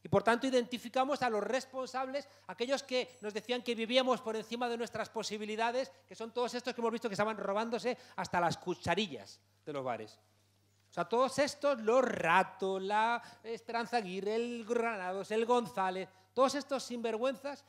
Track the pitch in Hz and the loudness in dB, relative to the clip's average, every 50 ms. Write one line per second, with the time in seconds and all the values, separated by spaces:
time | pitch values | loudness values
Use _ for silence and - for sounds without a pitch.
0 | - 170 - 196 202 226 233 240 254 269 254 247 240 - 247 214 - 240 - 262 | 0 4 4 6 6 6 4 4 4 4 4 4 2 2 -2 -6 -6 -2 0 2
1 | 262 269 294 - 262 240 220 208 202 202 233 262 240 - - 262 262 254 - 254 | 2 2 2 0 0 2 2 0 0 0 0 -2 -2 -4 -8 -8 -8 -6 -4 -4
2 | 262 262 262 285 277 - - - _ - 185 - 240 247 277 254 - - 254 254 | -4 -4 -4 -6 -8 -10 -16 -18 _ -12 -6 -4 -2 0 0 -2 -2 0 -2 -2
3 | 233 - - - - 214 196 214 - - 247 247 240 240 233 214 226 214 247 262 | -2 -2 -6 -10 -10 -8 -6 -6 -4 -2 -2 -2 -2 -2 -2 -2 0 2 4 4
4 | 254 254 247 202 - 220 220 220 214 - 233 240 247 240 233 233 233 208 - 220 | 6 4 2 2 0 -4 -4 -6 -6 -6 -4 -4 -2 -2 -2 -2 -4 -4 -4 -6
5 | 220 - - 226 196 - 202 214 214 208 214 214 226 233 233 254 269 262 - - | -6 -6 -6 -6 -6 -4 -6 -6 -4 -4 -2 0 0 0 0 -2 -4 -4 -8 -18
6 | _ - 185 - 220 226 - 240 247 226 233 247 - 247 233 - 233 226 220 226 | _ -18 -14 -12 -12 -6 -2 -2 -2 -2 -2 -4 -4 -4 -4 -2 0 0 0 -2
7 | - 233 196 180 208 220 220 202 202 196 196 208 226 233 233 214 175 247 247 - | -2 -2 0 0 0 0 -2 -2 -4 -2 -2 -2 -2 -2 -2 -2 -2 -4 -4 -6
8 | - - - - 180 - - 175 175 165 - - - 180 175 - - 175 170 190 | -8 -12 -8 -8 -6 -2 2 2 2 2 2 0 -4 -4 -6 -2 0 0 2 2
9 | 220 185 135 110 98 - - - _ _ _ _ _ - 143 143 127 127 117 107 | 0 -2 -4 -10 -14 -16 -20 -20 _ _ _ _ _ -8 -6 -4 -2 -2 -4 -4
10 | 110 104 - - _ _ _ _ _ _ _ _ _ _ _ _ _ _ - 175 | -6 -10 -16 -20 _ _ _ _ _ _ _ _ _ _ _ _ _ _ -4 -4
11 | 175 - 233 233 254 247 - - 294 269 - - - 285 277 226 220 208 233 262 | -2 0 2 2 2 2 2 2 0 0 0 0 0 0 0 0 2 4 4 4
12 | 247 226 - - 170 160 170 185 190 185 - - 196 190 190 190 190 190 208 214 | 4 4 2 0 4 6 6 6 4 4 0 -4 -2 -2 -2 -2 -2 0 2 2
13 | 220 233 240 233 - - - - - 220 233 208 - - 233 233 233 - 240 240 | 2 2 0 -2 -4 -10 -18 -16 -12 -10 -10 -10 -8 -6 -4 -4 -2 0 0 -2
14 | 208 180 180 190 190 202 214 226 233 240 240 233 226 202 240 240 233 233 226 196 | -2 -2 -4 -4 -2 -2 0 0 0 -2 -4 -6 -4 -2 0 0 2 0 -2 -2
15 | 180 180 185 196 185 - 214 220 233 220 247 240 233 170 - - 190 185 185 185 | -4 -4 -4 -4 -4 -2 0 0 4 4 4 4 2 0 0 0 0 0 0 -2
16 | 185 185 - - _ _ - 240 262 262 - 285 - - 277 247 - - 240 240 | -6 -8 -12 -18 _ _ 2 4 4 4 2 0 -4 -4 -4 -4 -4 -6 -6 -4
17 | 226 226 226 214 240 269 269 - - 285 277 - - | -2 -2 -2 0 0 -2 -2 -4 -6 -10 -10 -10 -14